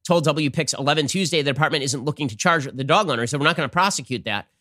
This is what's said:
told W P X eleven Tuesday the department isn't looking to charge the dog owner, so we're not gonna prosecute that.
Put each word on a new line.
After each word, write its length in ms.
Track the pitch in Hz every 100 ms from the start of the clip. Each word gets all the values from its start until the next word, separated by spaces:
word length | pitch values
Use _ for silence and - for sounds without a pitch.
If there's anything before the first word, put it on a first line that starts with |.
told 200 | - 175
W 260 | 156 147 147
P 100 | 123
X 140 | 151
eleven 320 | - 139 156 151
Tuesday 360 | 185 170 165
the 100 | 143
department 320 | 135 156 156
isn't 200 | 135 131
looking 220 | 135 143 143
to 100 | 107
charge 280 | 185 165
the 180 | 135 127
dog 260 | 135 175 196
owner, 200 | 120 117
so 100 | 147
we're 60 |
not 100 | 147
gonna 140 | - 139
prosecute 560 | 175 190 190 127 123
that. 240 | 110 101 - _